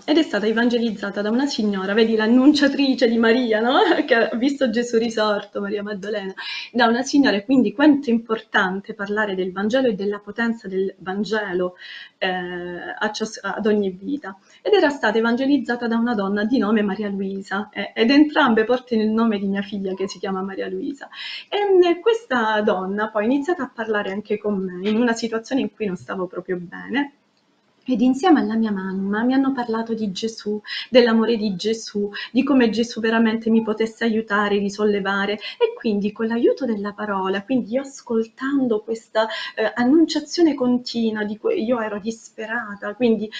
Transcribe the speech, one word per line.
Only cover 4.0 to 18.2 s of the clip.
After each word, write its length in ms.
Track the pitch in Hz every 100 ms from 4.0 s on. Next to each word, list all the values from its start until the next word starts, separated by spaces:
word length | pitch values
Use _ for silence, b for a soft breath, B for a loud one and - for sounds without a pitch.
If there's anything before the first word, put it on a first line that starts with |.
| -
Che 80 |
ha 220 | 233 214 233
visto 340 | 277 277 254
Gesù 260 | 226 233 226
risorto, 640 | 233 214 214 202 - 202
Maria 220 | 202 208
Maddalena, 500 | 202 202 202 208 190 - B B B
da 160 | 240 233
una 160 | 233
signora, 320 | 269 285 226
e 100 | 202
quindi 280 | 226 262 208
quanto 380 | - 302 269 233
è 20 |
importante 840 | 226 226 220 - 220 190 196 208
parlare 400 | 208 202 208 208
del 160 | 185 185
Vangelo 380 | 190 208 262 254
e 60 |
della 260 | 190 202 202
potenza 480 | 208 220 233 226 196
del 260 | 190 190 -
Vangelo, 760 | 175 202 190 214 196 180 180 - B B B -
eh, 760 | - 180 180 180 175 175 - -
a 120 | 214
cias-, 300 | - 220 -
ad 240 | 196 - 214
ogni 240 | 208 196
vita. 480 | 185 196 - 190 - b b
Ed 100 | -
era 140 | 403 302
stata 300 | 285 220 226
evangelizzata 720 | 226 240 269 285 233 240 233
da 80 | 233
una 180 | 233
donna 300 | 220 196 208
di 140 | 214 254
nome 240 | 202 220
Maria 260 | 208 202 202
Luisa, 640 | 196 196 196 190 190 208
eh, 180 | 202 196
ed 180 | 226 226
entrambe 520 | 285